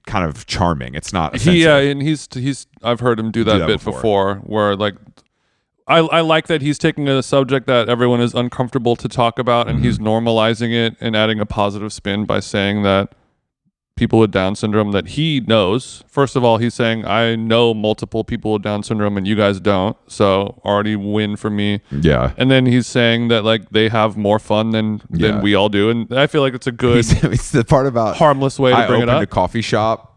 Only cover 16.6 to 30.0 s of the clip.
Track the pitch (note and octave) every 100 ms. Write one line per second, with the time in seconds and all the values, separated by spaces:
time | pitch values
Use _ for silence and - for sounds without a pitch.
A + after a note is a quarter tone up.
16.6 | A#2+ - A#2 A2+ G#2 G#2+ A#2 A2+ A2+ A2+
17.6 | A#2+ A2 G#2+ A2 A2 A2+ G#2 A#2+ G#2+ G#2+
18.6 | G#2+ G#2 G2+ A2 G#2 G2+ F#2+ G#2+ G2+ G2
19.6 | F#2 G2 G2 - _ - G#2 F#2+ G2+ -
20.6 | G2+ G2+ G#2+ G#2+ G2+ G#2 G#2+ G#2 G#2+ G#2
21.6 | G#2 G2+ - C#2+ D#2+ B1+ C2 - B2+ C3
22.6 | B2+ B2 A2+ B2+ A#2 A#2 A#2+ A#2 G#2+ A2
23.6 | F2 G#2+ A2 A2+ A2 G2+ G2+ G#2+ - G#2+
24.6 | A2+ A2 G#2+ G#2+ - - G#2+ G#2 G2+ G2
25.6 | G#2 G2+ G#2+ A#2 A2 B2 D3 D#3 C3+ B2
26.6 | - A#2 B2 A#2+ A2+ - C3+ G2+ - C3
27.6 | A2+ C#3 C3+ A#2 A2 F2 D#3 C3+ C3+ -
28.6 | C3 A#2+ A2 B2 A#2+ C#3 - - F2+ A#2
29.6 | G#2+ A2+ A2 A2